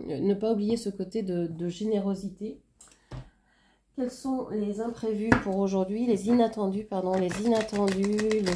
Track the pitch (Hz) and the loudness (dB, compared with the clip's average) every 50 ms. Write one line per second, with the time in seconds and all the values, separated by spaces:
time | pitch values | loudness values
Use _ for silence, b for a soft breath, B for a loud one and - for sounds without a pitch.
0 | - - 151 131 - 196 202 196 214 220 226 202 208 214 233 233 - 202 196 - | -6 -6 -4 0 2 2 2 2 2 0 2 2 2 2 0 0 -2 -4 -4 -6
1 | 185 185 - 226 208 190 175 175 175 165 165 160 175 175 175 - 208 220 220 202 | -6 -4 -4 -4 -2 -2 0 0 -2 -2 -4 -4 -4 -4 -4 -2 -2 0 0 0
2 | 190 196 196 185 202 190 - - 208 226 277 - _ _ _ - B B B B | 2 0 -2 -2 -4 -8 -10 -8 -10 -10 -10 -12 _ _ _ -20 B B B B
3 | B B B B B B B B B B B B B B B B B B _ 277 | B B B B B B B B B B B B B B B B B B _ -4
4 | 254 247 - - - 269 262 247 - - 190 214 208 208 202 214 226 240 233 - | -4 -4 -4 -6 -4 -4 -2 -2 -2 -4 -4 -2 -2 -2 -2 -2 -4 -4 -4 -4
5 | - 220 214 202 214 226 226 - - 202 190 196 196 190 196 190 190 190 208 226 | -4 -2 -2 0 2 4 2 2 2 0 0 0 0 2 2 0 0 0 0 0
6 | 247 240 214 185 190 220 240 247 233 220 226 214 202 196 190 208 220 - 202 190 | 2 2 2 2 4 4 4 6 4 4 2 0 -2 -2 -2 -2 -4 -4 -4 -2
7 | 185 185 185 190 185 180 175 190 214 233 226 220 214 220 208 202 202 196 190 190 | 0 0 2 2 2 0 0 0 2 2 2 2 2 0 0 0 2 2 2 2
8 | 196 208 208 214 214 220 214 214 202 180 175 | 2 2 2 2 2 2 2 2 2 0 0